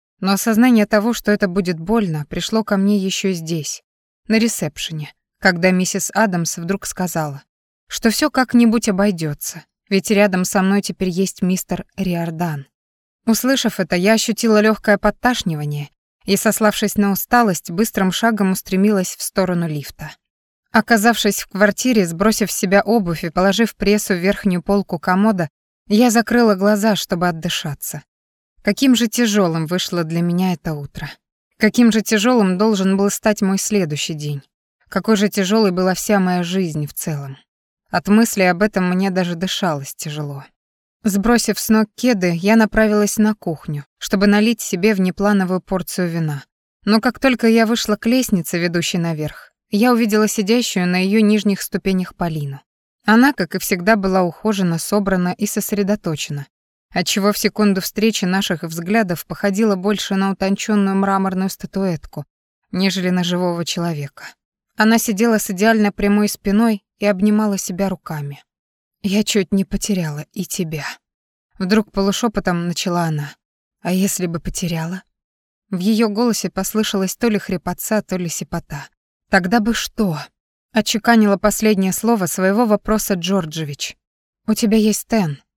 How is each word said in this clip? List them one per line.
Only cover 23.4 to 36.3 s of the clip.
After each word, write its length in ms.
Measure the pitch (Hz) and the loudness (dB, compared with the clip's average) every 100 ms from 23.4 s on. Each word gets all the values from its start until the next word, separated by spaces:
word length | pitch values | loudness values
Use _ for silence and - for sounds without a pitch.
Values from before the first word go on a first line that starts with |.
| 190 190 226 - | 2 2 0 0
прессу 380 | 202 208 - | 0 0 0
в 40 | 180 | 0
верхнюю 440 | 185 202 202 180 | 0 0 -2 -2
полку 360 | - 202 190 170 | 0 -2 -2 -4
комода, 500 | - 185 214 190 156 _ _ _ - | 0 2 2 0 -4 _ _ _ 0
я 240 | 208 247 | 4 4
закрыла 440 | 220 214 240 233 | 4 2 4 4
глаза, 420 | 185 202 214 220 196 | 4 2 2 2 0
чтобы 320 | - 175 175 | -2 -2 -2
отдышаться. 760 | 165 170 - - 139 - 139 - _ _ _ _ _ | -2 -6 -6 -8 -10 -12 -12 -16 _ _ _ _ _
Каким 340 | - 208 269 233 | -4 2 2 4
же 100 | 233 | 2
тяжёлым 600 | - 233 208 180 160 160 | 0 2 2 2 0 -2
вышло 380 | 180 - 175 | -4 -2 -4
для 180 | 160 170 | -2 -2
меня 320 | 175 175 185 | 0 0 0
это 180 | 175 175 | -2 -6
утро. 380 | 147 139 - 147 - _ _ _ _ | -8 -10 -12 -14 -16 _ _ _ _
Каким 340 | 214 233 240 | 2 4 4
же 100 | 214 | 4
тяжёлым 560 | - 214 226 254 190 180 | 0 0 2 2 2 2
должен 380 | 220 202 190 196 | 2 2 2 2
был 140 | 202 | 0
стать 300 | - 220 208 | 0 -2 0
мой 180 | 190 190 | 0 -2
следующий 560 | - 208 170 147 - | 0 -2 0 -4 -6
день. 280 | 156 147 143 - _ _ _ _ | -6 -6 -8 -10 _ _ _ _
Какой 280 | 196 220 214 | -4 0 2
же 120 | 202 | 2
тяжёлой 420 | - 185 220 202 | 0 0 2 2
была 240 | 180 185 | 2 0
вся 240 | 180 - 202 | 0 0 2
моя 240 | 185 | 2